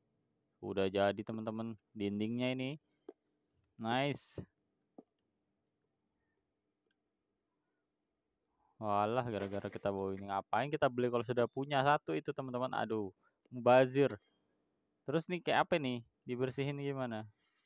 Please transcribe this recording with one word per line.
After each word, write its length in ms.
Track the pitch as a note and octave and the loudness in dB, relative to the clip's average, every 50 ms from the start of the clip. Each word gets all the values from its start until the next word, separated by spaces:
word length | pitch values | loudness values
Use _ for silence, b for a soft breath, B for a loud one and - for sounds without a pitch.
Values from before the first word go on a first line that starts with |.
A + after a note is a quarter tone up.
| _ _ _ _ _ _ _ _ _ _ _ _ | _ _ _ _ _ _ _ _ _ _ _ _
Udah 240 | G2+ G2+ G2 G2 F#2+ | -10 -6 -2 0 0
jadi, 320 | G2 F#2 G2 G2 G2+ G2 G#2 G#2+ | 2 2 2 2 2 2 0 -6
teman-teman, 480 | - A2+ A2+ A2 A2+ A2 A2 A2+ A2+ A2 - _ _ _ | -8 -8 -6 -6 -6 -6 -6 -6 -8 -10 -12 _ _ _
dindingnya 600 | A2 G2+ G2+ G2+ G#2 G#2+ A2 A#2+ A#2+ B2+ B2+ B2+ | -4 -4 -2 -2 -2 -2 -2 -2 -2 -2 -2 -2
ini. 240 | B2+ B2+ C3 D3+ D#3 - _ _ _ _ - - _ _ _ _ _ _ _ _ _ _ _ _ - | -4 -6 -6 -8 -10 -14 _ _ _ _ -20 -20 _ _ _ _ _ _ _ _ _ _ _ _ -8
Nice. 560 | A2+ A2+ A#2 B2+ C#3 C#3+ C3 - - - - - - - _ _ _ _ _ _ _ _ _ - - _ _ _ _ _ _ _ _ _ _ _ _ _ _ _ _ _ _ _ _ _ _ _ _ _ _ _ _ _ _ _ _ _ _ _ _ _ _ _ _ _ _ _ _ _ _ _ _ _ _ _ _ _ _ _ _ _ _ _ _ _ _ _ _ _ _ _ _ _ _ _ _ _ _ _ | -4 -2 0 2 2 0 -2 -4 -8 -12 -14 -14 -14 -14 _ _ _ _ _ _ _ _ _ -20 -20 _ _ _ _ _ _ _ _ _ _ _ _ _ _ _ _ _ _ _ _ _ _ _ _ _ _ _ _ _ _ _ _ _ _ _ _ _ _ _ _ _ _ _ _ _ _ _ _ _ _ _ _ _ _ _ _ _ _ _ _ _ _ _ _ _ _ _ _ _ _ _ _ _ _ _
Walah, 440 | A2 G#2 G2+ G2+ G#2 G#2+ A#2 B2+ A#2+ | -2 2 4 4 4 4 2 0 0
gara-gara 440 | B2 G#2+ G2 G2 G2 G2 G2 - G#2 - | 0 -2 -2 -2 -2 -4 -4 -6 -6 -8
kita 200 | - - G2+ G2+ | -2 -2 0 0
bawa 240 | G2 G2 G2 F#2+ F#2+ | 0 -2 -2 -4 -6
ini. 120 | G2 G2+ | -6 -4
Ngapain 400 | G2 G2 - - - G#2+ C3 D3 | -4 -4 -2 0 0 0 2 0
kita 160 | D3+ D3+ D3 | 0 2 2
beli 240 | C3+ B2 B2 B2 B2 | 2 2 2 0 2
kalau 160 | A#2+ A#2+ A#2 | 2 0 0
sudah 240 | A#2+ B2 B2 A#2+ A2+ | 0 2 2 2 2
punya 320 | - C3 C#3 D3 C#3+ C3+ | 0 -4 -4 0 0 2
satu 320 | C3 C#3+ D3 D3+ - - D#3+ | 4 4 4 4 2 -2 -4
itu, 160 | D#3 D3 - | -4 -4 -4
teman-teman? 440 | C#3 - C3+ C3 B2 B2 B2+ B2+ - A2 | -6 -6 -8 -6 -4 -4 -4 -2 -2 -2
Aduh, 320 | A2 G#2+ A2 A2 G2+ F#2+ - _ _ _ _ _ _ _ | -2 0 -2 -2 -2 -4 -8 _ _ _ _ _ _ _
mubazir. 680 | B2 B2 A#2 B2 B2 C3 C3+ B2+ B2+ C#3 C#3 C3 G#2 - - _ _ _ _ _ _ _ _ _ _ _ _ _ _ _ _ | -12 2 4 8 8 8 8 6 4 2 2 2 2 -4 -12 _ _ _ _ _ _ _ _ _ _ _ _ _ _ _ _
Terus 200 | - C3+ E3 D#3+ - | -2 -2 -2 -2 -2
nih 120 | F3+ E3+ | -6 -4
kayak 280 | - D#3 A#2+ B2+ D#3 - | -2 2 2 4 4 4
apa 120 | F#3 E3 | 2 0
nih? 240 | C#3+ B2+ B2 A#2+ A#2 - _ _ _ - | 0 0 -2 -4 -6 -12 _ _ _ -6
Dibersihin 480 | B2 A#2+ C3 C3 B2+ - C3+ C#3+ C#3+ C#3+ | -2 -2 -2 -2 -2 -2 -4 -4 -4 -4
gimana? 480 | C#3 C#3 C#3 C3+ C3 A#2+ A2+ A2 A2+ G#2 - _ _ _ _ _ _ | -4 -4 -4 -4 -4 -4 -6 -6 -8 -10 -16 _ _ _ _ _ _